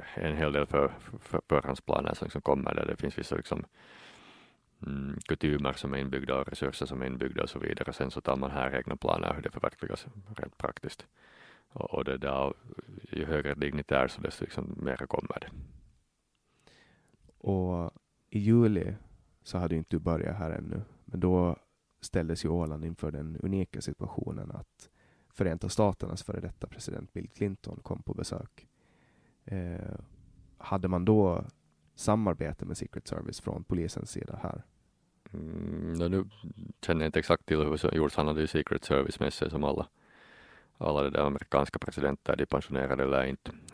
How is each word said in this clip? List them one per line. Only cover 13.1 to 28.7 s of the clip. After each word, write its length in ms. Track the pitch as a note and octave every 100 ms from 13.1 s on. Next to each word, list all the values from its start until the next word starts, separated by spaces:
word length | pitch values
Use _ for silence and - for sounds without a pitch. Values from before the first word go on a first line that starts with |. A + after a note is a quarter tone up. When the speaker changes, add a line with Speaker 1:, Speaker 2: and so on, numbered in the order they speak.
Speaker 1:
ju 140 | - D2+
högre 280 | D2+ C#2+
dignitär 540 | C#2+ D2 D2 - C2+ C2
så 140 | -
desto 220 | - -
liksom 320 | - - - -
mer 200 | C2+ B1+
kommer 420 | - - - -
det. 100 | - - - - - _ _ _ _ _ _ _ _ - _ _ _ _ _ _
Speaker 2:
Och 540 | - F#2+ F2+ F2 E2+ - _ _ _
i 100 | G#2+
juli 560 | G#2 A#2 A2+ F#2+ F2+ G2+ - - _ _
så 140 | - F2+
hade 180 | E2+ E2
ju 40 |
inte 160 | D#2 E2
du 40 |
börjat 380 | E2+ E2 - G2
här 140 | D#2+
ännu, 300 | - - - - - -
men 140 | F#2
då 360 | F2+ F2+ F2 - _ _ _ _
ställdes 440 | - F#2 E2 E2+ D#2+
ju 40 |
Åland 360 | F2 D#2 D2+ E2
inför 260 | E2 D#2+
den 260 | C#2+ D#2 D#2+
unika 380 | F#2 F#2+ F2+ -
situationen 720 | - - - - - - -
att 380 | - - _ - _ _ _ _
Förenta 400 | - F#2 E2 F#2+
Staternas 540 | - G#2 - F2 F2+
före 160 | - F2+
detta 280 | F2+ - -
president 460 | - - - F#2+
Bill 160 | - -
Clinton 500 | - G2+ F#2+ F#2+ E2+
kom 200 | - -
på 100 | -
besök. 540 | - - - - - -